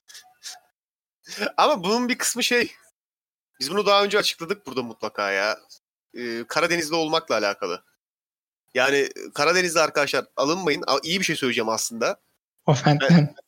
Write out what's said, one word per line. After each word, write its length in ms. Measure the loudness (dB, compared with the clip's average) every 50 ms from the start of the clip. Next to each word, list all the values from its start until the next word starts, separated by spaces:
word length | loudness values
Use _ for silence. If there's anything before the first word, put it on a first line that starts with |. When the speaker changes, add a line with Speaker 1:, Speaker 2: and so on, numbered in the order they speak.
| _ -20 -20 -20 -20 _ _ _ -18 -18 -18 -18 _ _ _ _ _ _ _ _ _ _ _ _ _ -14 -8 -6 -6 -2 2
Speaker 1:
Ama 260 | 4 4 4 4 2 0
bunun 260 | 0 0 2 0 0
bir 80 | -2
kısmı 260 | -2 -2 -4 -2 -2 0
şey, 280 | 2 2 2 0 0 -6 -14 _ _ _ _ _ _ _ _ _ _ _ _ _ _ _ -10
biz 120 | -8 -4
bunu 140 | -2 0 2
daha 180 | 4 4 4 4
önce 140 | 2 2
açıkladık 500 | 0 0 0 -4 -6 -6 -8 -8 -8 -8
burada 140 | -8 -6 -4 -4
mutlaka 480 | -6 -6 -8 -8 -6 -4 -2 -2 0
ya. 260 | 0 0 0 0 -2 -4 -8 -20 -20 -20 _ _ _ _ _ _ -14
Ee, 260 | -10 -8 -8 -8 -8 -6
Karadeniz'de 480 | -4 -2 0 0 0 0 -2 -2 -2 -2
olmakla 400 | -2 -2 0 -2 -2 -2 0 -2
alakalı. 460 | 0 0 -2 -2 -4 -4 -6 -6 -8 _ _ _ _ _ _ _ _ _ _ _ _ _ _ _ _ _ _ -2
Yani 360 | 0 2 2 2 2 0 -2 -4 -12 -14 -8 -4
Karadeniz'de 480 | 0 2 2 2 2 2 0 2 2
arkadaşlar 440 | 2 2 2 0 -2 0 0 -2 -4 -4 -4
alınmayın. 480 | -4 -2 -2 -2 -2 0 -2 -2 -2 0
A-, 120 | 0 0 0 0
iyi 160 | -2 -2 -2
bir 60 | 0
şey 100 | -2 -2
söyleyeceğim 340 | -2 -2 -2 0 0 0 -2
aslında. 520 | -2 -4 -4 -6 -4 -2 -2 -2 -4 -6 _ _ _ _ _ _ _ _ 0
Speaker 2:
Ofentmen. 440 | 0 2 2 4 2 2 4 4 6
Speaker 1:
Ben 240 | 6 6 6 4 0 -8 -20